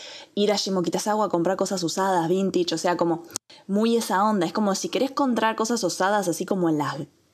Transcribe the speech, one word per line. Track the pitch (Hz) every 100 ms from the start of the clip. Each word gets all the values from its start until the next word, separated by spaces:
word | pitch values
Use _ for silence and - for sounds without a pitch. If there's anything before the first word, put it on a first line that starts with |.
| - - - 202
ir | 208
a | 202
Shimokitazawa | 202 185 170 180 214 214 202
a |
comprar | 175 170 190
cosas | 190 190
usadas, | 165 190 190 180 160
vintage, | 190 190 180 170 165
o |
sea, | 180 175
como | 170 165 - - _ - -
muy | 202 226 233
esa | 226 190
onda. | 214 208 170
Es |
como | 214 202 190
si | 170
querés | 185 269
encontrar | - 269 226 220 220
cosas | 226 240
usadas, | 175 - 190 208 180
así | 160 185
como | 190 165
en | 151
las | 139 139 - _ _